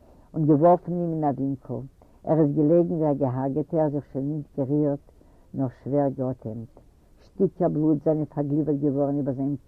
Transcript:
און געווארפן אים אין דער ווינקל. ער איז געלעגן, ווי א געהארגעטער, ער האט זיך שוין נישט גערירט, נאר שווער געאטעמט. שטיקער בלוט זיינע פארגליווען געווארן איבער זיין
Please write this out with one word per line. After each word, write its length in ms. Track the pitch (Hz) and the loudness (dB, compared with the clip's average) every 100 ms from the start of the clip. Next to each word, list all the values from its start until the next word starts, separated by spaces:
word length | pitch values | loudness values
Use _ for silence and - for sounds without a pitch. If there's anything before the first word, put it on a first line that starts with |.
| - - - | -20 -20 -12
און 120 | 160 151 | -2 2
געווארפן 460 | 147 170 170 - | 6 6 6 2
אים 200 | 175 175 | -4 -2
אין 80 | 160 | -2
דער 120 | 151 135 | -2 -2
ווינקל. 380 | 139 139 - 120 127 - - - | -4 -6 -8 -10 -10 -18 -20 -12
ער 160 | - 156 | -2 2
איז 120 | 151 147 | 2 2
געלעגן, 360 | 147 175 170 | 4 4 2
ווי 180 | 175 156 | 0 0
א 40 | |
געהארגעטער, 680 | 139 139 123 135 135 143 170 | 0 -2 -2 -2 -4 -2 -2
ער 40 | |
האט 80 | 156 | 0
זיך 120 | 143 - | -2 -6
שוין 240 | 135 139 156 | -6 -4 -6
נישט 200 | 143 - | -8 -6
גערירט, 420 | 131 147 147 143 - - - - _ | -2 0 0 -2 -8 -20 -20 -20 _
נאר 140 | - 135 | -6 -6
שווער 400 | - 120 143 139 | -6 -4 0 0
געאטעמט. 720 | 135 127 131 117 113 110 - - _ _ _ | -2 -6 -6 -10 -12 -14 -18 -20 _ _ _
שטיקער 480 | - - 196 - 170 | -20 -2 -2 0 0
בלוט 360 | 151 156 151 | 2 2 2
זיינע 200 | 165 156 | 2 0
פארגליווען 520 | 147 - 147 147 151 143 | -2 -4 -2 0 0 0
געווארן 400 | 147 135 143 143 | 0 0 0 0
איבער 180 | 135 | -2
זיין 220 | 131 139 143 | -4 -4 -4